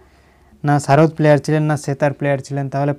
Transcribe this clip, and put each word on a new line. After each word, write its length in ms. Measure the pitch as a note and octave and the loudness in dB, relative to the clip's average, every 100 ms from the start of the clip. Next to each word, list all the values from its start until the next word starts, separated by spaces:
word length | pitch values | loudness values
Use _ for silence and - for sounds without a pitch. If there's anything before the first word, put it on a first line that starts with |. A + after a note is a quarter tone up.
| _ _ _ _ _ _ | _ _ _ _ _ _
না 160 | D3+ D3 | 0 0
সারদ 300 | C#3 C#3 D#3+ | 2 4 4
প্লেয়ার 280 | D#3+ D3+ D3 | 2 2 2
ছিলেন, 240 | D3 D#3 | 2 -2
না 140 | D3+ D3 | 0 -4
সেতার 360 | D3 C#3 D3 | -6 -4 -4
প্লেয়ার 260 | C3 C#3+ C#3 | -2 -4 -4
ছিলেন? 300 | C3+ C#3 C#3 | -4 -8 -6
তাহলে 240 | C#3 C#3+ | -4 -4